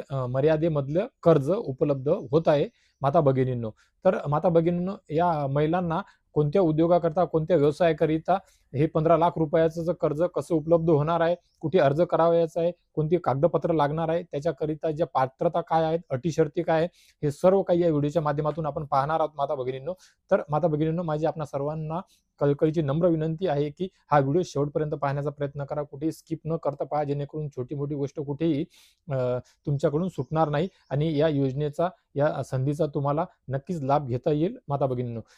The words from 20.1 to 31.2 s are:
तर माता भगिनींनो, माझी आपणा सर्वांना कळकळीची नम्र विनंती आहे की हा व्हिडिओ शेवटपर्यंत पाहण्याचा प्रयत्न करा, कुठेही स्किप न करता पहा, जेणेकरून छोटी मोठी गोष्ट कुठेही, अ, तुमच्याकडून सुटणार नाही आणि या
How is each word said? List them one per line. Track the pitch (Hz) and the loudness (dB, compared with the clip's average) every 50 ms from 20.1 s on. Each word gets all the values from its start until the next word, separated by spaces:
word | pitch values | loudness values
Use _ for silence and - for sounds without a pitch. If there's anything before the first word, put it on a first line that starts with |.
| _ _ _ - | _ _ _ 0
तर | 185 202 - - | 0 0 0 0
माता | 147 151 165 170 | -2 0 0 0
भगिनींनो, | 151 147 160 160 160 175 180 | 0 0 0 -2 -2 -2 -4
माझी | 160 151 151 160 | -4 -4 -2 -2
आपणा | 156 147 160 151 | -2 -4 -4 -8
सर्वांना | - - 135 139 147 156 160 156 151 156 175 196 _ _ _ _ _ _ - | -8 -6 -6 -6 -6 -6 -8 -8 -8 -8 -8 -10 _ _ _ _ _ _ -2
कळकळीची | 147 143 143 143 165 156 156 170 | 0 0 2 2 2 2 2 0
नम्र | 156 135 143 165 180 180 | 0 0 0 2 2 2
विनंती | 160 156 160 160 160 160 190 175 | 2 2 0 -2 -4 -2 -2 -2
आहे | 143 143 147 147 | 0 0 -2 -4
की | 147 - 180 185 - _ _ - | -4 -6 -8 -8 -10 _ _ 2
हा | 147 147 | 2 2
व्हिडिओ | 139 135 139 185 175 | 4 4 2 0 -2
शेवटपर्यंत | - - 139 143 151 - 160 156 151 | -2 -2 -4 -2 -2 -2 -4 -4 -4
पाहण्याचा | 156 143 147 139 139 143 143 151 | -4 -4 -4 -4 -4 -4 -4 -6
प्रयत्न | 139 - 143 139 - 143 143 | -6 -6 -6 -8 -8 -8 -10
करा, | - 151 151 147 | -8 -6 -8 -8
कुठेही | - - 135 151 160 | -8 -8 -6 -6 -6
स्किप | 147 - - - 160 151 - | -6 -6 -10 -10 -10 -8 -6
न | 156 165 | -4 -6
करता | 160 - 147 143 - 160 | -4 -4 -4 -6 -6 -6
पहा, | 139 147 147 151 | -4 -4 -2 -2
जेणेकरून | 139 143 143 143 139 - 156 151 143 | -2 -4 -4 -6 -8 -8 -8 -10 -8
छोटी | - - 123 - 156 | -8 -8 -8 -8 -6
मोठी | 139 143 143 151 | -6 -6 -6 -4
गोष्ट | 139 139 135 - 165 | -4 -6 -6 -6 -8
कुठेही, | 143 139 143 139 165 170 151 135 170 - _ _ - _ _ _ _ - | -8 -8 -6 -2 0 0 0 0 -2 -6 _ _ -20 _ _ _ _ -6
अ, | 139 131 127 123 123 123 - _ _ _ - | -4 -2 -2 -2 -2 -4 -6 _ _ _ -4
तुमच्याकडून | 156 143 139 - 160 143 156 185 185 | -4 -2 0 0 0 0 0 -2 -2
सुटणार | - - 127 - 151 156 165 151 | -4 -6 -6 -4 0 0 0 2
नाही | 147 147 170 196 - _ _ - | 0 0 -2 -4 -6 _ _ -6
आणि | 139 135 151 165 156 | -2 -2 0 0 2
या | 143 | 2